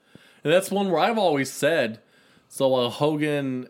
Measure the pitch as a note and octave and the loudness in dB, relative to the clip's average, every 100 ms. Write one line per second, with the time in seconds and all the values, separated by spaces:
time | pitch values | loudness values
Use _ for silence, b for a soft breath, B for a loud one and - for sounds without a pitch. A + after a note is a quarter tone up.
0 | b b b b D3 F3 F#3 G3 G3 E3 | b b b b 2 2 2 -2 0 2
1 | F#3 A3+ F#3 D3 C3 - C#3+ E3 A#2+ A2+ | 2 2 2 2 -2 -2 0 0 -2 -6
2 | b b b b b - C3+ B2+ A#2+ G#2+ | b b b b b -2 0 2 0 0
3 | D3 D#3 D3+ D3 C3+ B2+ B2+ | -2 0 -2 -2 -4 -6 -8